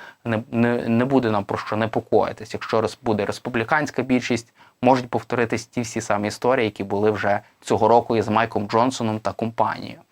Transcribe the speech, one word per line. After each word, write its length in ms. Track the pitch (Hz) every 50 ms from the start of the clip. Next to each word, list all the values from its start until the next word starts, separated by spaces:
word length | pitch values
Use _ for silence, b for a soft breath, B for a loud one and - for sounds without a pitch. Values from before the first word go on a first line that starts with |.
| B B B B -
не, 180 | 117 113 107 113 -
не, 380 | 120 117 117 120 120 123 - 117
не 160 | 113 117 123
буде 260 | 135 139 131 120 110
нам 140 | 107 101 101
про 140 | - - -
що 180 | - - -
непокоїтись. 800 | 110 113 113 - 120 113 - - 104 - - - - 107 - -
Якщо 260 | - - - 120 110
рес-, 180 | 110 107 - _
буде 220 | - 117 107 104 101
республіканська 800 | 98 101 - - 131 123 117 113 117 160 151 151 - - -
більшість, 500 | 123 135 127 123 - - 123 113 - _ b b b b b b
можуть 280 | 123 123 131 127 123 120
повторитись 560 | - 110 - - 120 123 117 110 120 113 -
ті 140 | _ - 123
всі 200 | 117 113 - 117
самі 280 | 110 - 104 104 104 104
історії, 360 | - - - 123 131 131 113
які 200 | 104 - - 101
були 260 | 98 101 101 107 110
вже 300 | 107 98 - 101 101 104 b b b b
цього 280 | - - 120 98 107 110
року 280 | 117 120 117 - 117
із 120 | 110 98 104
Майком 400 | 107 113 117 117 - 104 104 101
Джонсоном 500 | - 113 120 131 127 - 120 110 107 107
та 140 | - 98
компанією. 640 | 98 - 113 113 117 - 110 98 - - - - - - - B